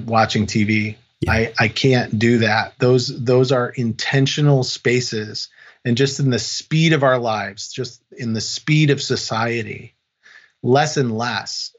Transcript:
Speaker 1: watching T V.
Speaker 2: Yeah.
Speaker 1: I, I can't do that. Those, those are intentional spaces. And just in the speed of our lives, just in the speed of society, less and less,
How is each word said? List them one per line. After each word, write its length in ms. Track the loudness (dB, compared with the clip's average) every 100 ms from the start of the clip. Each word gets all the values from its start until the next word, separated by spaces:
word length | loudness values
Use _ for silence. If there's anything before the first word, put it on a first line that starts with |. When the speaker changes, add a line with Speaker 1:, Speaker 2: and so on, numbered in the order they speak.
Speaker 1:
watching 420 | 0 0 2 0 0
T 180 | 0
V. 320 | 2 0 -2 -8 _ -6
Speaker 2:
Yeah. 120 | 0
Speaker 1:
I, 200 | 0 0 0
I 100 | -2
can't 500 | 2 2 2 0 0
do 200 | 2 4
that. 360 | 2 0 -2 0
Those, 460 | 2 2 0 -6
those 260 | 2 2 4
are 180 | 2 -2
intentional 920 | -4 -4 -4 -2 0 0 2 4 4
spaces. 840 | 0 -2 0 0 -2 -6 -8 -10 -12 _ -20 _
And 120 | -2 0
just 240 | 0 0
in 100 | 0
the 80 | 0
speed 540 | -4 -8 -2 2 4
of 100 | 4
our 160 | 2 2
lives, 540 | 0 -4 -6 -10 -14
just 300 | -10 -10 -12 _ -10
in 180 | -6
the 60 | -4
speed 500 | -4 -6 0 2 4
of 120 | 2
society, 920 | 0 -4 -4 -4 -4 -4 -8 -12 -16 _ _ _ _ -20 _ _
less 340 | 2 2 2 0
and 200 | -2 -2
less, 580 | -4 -6 -8 -10 -12